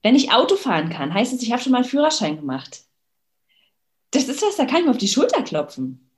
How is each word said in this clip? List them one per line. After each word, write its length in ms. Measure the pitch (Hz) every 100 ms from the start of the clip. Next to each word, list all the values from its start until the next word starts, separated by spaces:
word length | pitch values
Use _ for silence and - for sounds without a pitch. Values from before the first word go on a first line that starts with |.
Wenn 120 | 214
ich 160 | 269 269
Auto 260 | 233 349 392
fahren 340 | 277 165 165
kann, 240 | - 143
heißt 180 | 190 247
es, 100 | 254
ich 80 | 226
habe 120 | 240
schon 100 | 262
mal 60 | 247
einen 100 | 254
Führerschein 480 | 277 302 302 160 156
gemacht. 460 | 143 135 - - _ _ _ _ _ _ _ _ _ _ _ _ _
Das 180 | 269 262
ist 140 | 277
was, 140 | 415 392
da 100 | 277
kann 140 | 330
ich 40 |
mir 60 | 330
auf 80 | -
die 100 | 196
Schulter 340 | 247 480 -
klopfen. 680 | - 156 147 - 131 131 _